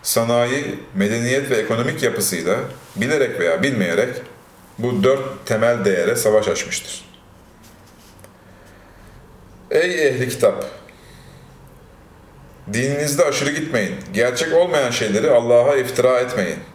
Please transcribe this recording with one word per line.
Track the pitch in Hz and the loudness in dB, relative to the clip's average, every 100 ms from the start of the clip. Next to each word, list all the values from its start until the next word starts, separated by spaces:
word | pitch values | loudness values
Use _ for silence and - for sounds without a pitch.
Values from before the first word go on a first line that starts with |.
sanayi, | - 120 117 120 120 139 95 98 - 95 | -2 -2 0 0 0 -2 -6 -10 -8 -2
medeniyet | 101 117 120 135 135 | -2 0 0 -2 0
ve | 117 | -2
ekonomik | - 113 127 135 | 0 -2 -2 -2
yapısıyla | 123 101 98 87 82 104 139 - - 95 | -2 -2 -4 -2 -2 -4 -4 -14 -14 -6
bilerek | 123 151 123 87 | -2 0 0 0
veya | 85 82 | 0 0
bilmeyerek | 135 120 90 85 123 - - - - - - - | 0 0 0 0 -2 -4 -14 -20 -20 -20 -20 -6
bu | 120 110 | -4 2
dört | 127 139 135 - - | 2 2 -2 -10 -4
temel | 110 113 117 98 | 0 2 2 0
değere | 90 90 - | 2 0 0
savaş | 107 107 104 | 2 2 2
açmıştır. | - - - - - - - - - - - - - - - - - - - - - - - - - - - - - - - - | -4 -4 -8 -10 -14 -16 -20 -20 -20 -20 -20 -20 -20 -20 -20 -20 -20 -20 -20 -20 -20 -20 -20 -20 -20 -20 -20 -20 -20 -20 -20 -2
Ey | 151 175 165 147 | 0 0 2 0
ehli | 123 123 | 0 -4
kitap! | - 120 - - - - - - - - - - - - - - - - - - - - - - | 0 0 0 -10 -12 -20 -20 -20 -20 -20 -20 -20 -20 -20 -20 -20 -20 -20 -20 -20 -20 -20 -20 -8
Dininizde | 110 135 143 147 139 156 | -4 -2 -2 -2 2 0
aşırı | 131 139 | 2 -2
gitmeyin. | 151 143 123 92 92 - | -4 -2 -2 -2 -6 -6
Gerçek | 104 120 127 160 | 0 0 0 2
olmayan | 165 180 156 127 | 4 4 2 0
şeyleri | 120 110 101 117 | -2 0 2 4
Allah'a | 117 117 120 127 139 | 4 6 6 6 2
iftira | 127 - 127 123 | 0 2 4 4
etmeyin. | 123 117 90 78 - | 0 -2 -4 -6 -12